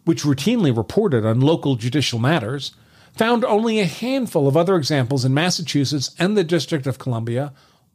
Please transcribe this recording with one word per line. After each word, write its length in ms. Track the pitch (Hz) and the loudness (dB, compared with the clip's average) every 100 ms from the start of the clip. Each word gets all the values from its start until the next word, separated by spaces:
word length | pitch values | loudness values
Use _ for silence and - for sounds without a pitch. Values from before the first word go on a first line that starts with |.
which 200 | - 160 | -2 0
routinely 520 | 147 135 202 240 156 113 | 0 0 0 2 2 0
reported 480 | 104 - 214 120 | 0 0 2 2
on 160 | 110 117 | 2 2
local 360 | 139 170 143 123 | 2 2 0 -2
judicial 420 | 120 151 127 117 | -2 -2 -2 -2
matters, 540 | 123 165 107 139 135 - _ _ - | 0 0 -2 -8 -10 -16 _ _ -20
found 280 | - 220 240 208 | -4 0 2 2
only 340 | 208 233 220 | 2 2 0
a 60 | 180 | 0
handful 600 | - 233 269 233 165 139 | -2 -4 -2 -2 0 2
of 80 | |
other 220 | 147 175 185 | 2 2 2
examples 480 | 135 151 120 139 | 2 0 0 0
in 80 | 127 | 2
Massachusetts 840 | 135 175 - 151 147 135 147 123 - | 2 0 -2 -2 -2 0 -2 -4 -2
and 180 | 175 208 | 0 2
the 80 | |
District 420 | 160 170 139 160 135 | 2 0 0 -4 -4
of 120 | - | -6
Columbia, 560 | - 117 117 120 143 - _ _ _ | -4 -4 -2 -4 -4 -10 _ _ _